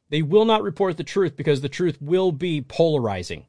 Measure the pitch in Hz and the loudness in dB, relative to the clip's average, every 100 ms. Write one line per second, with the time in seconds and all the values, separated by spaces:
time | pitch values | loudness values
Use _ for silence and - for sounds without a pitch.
0 | - 147 151 202 226 214 202 - 190 165 | -6 -2 2 4 4 2 0 -2 -2 -2
1 | 156 208 185 - 156 143 139 - 180 151 | -4 -2 -2 -2 -2 0 -2 -2 -2 -2
2 | 143 185 190 143 180 156 127 - 165 151 | 0 2 2 0 -2 -4 -2 0 2 2
3 | 113 95 87 82 | 0 -4 -6 -10